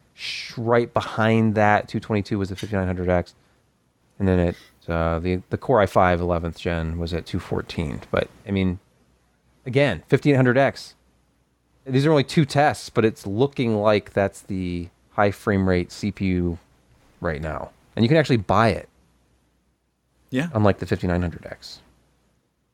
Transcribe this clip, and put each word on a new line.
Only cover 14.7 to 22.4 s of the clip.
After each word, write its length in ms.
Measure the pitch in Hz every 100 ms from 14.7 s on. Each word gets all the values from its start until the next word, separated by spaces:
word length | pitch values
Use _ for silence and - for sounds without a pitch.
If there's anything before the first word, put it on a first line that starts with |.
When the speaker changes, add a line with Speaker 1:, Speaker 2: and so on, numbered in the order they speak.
| 87 87 _ _
Speaker 1:
high 200 | - 101
frame 360 | - - 98 92
rate 240 | 90 87
C 200 | - 104
P 160 | - 95
U 320 | 90 87 85 _ _ _ _ _ -
right 220 | 87 73
now. 300 | 80 73 - _ _ -
And 100 | 117
you 20 |
can 100 | 160
actually 200 | 143 123
buy 320 | - 95 113
it. 180 | 80 - _ _ _ _ _ _ _ _ _ _ _ _ _ _
Speaker 2:
Yeah. 180 | 127 170
Speaker 1:
Unlike 260 | 113 104 -
the 60 | 95
fifty-nine 360 | 95 90 87
hundred 240 | 87 78 -
X. 360 | - - - _ _ _ _ _ _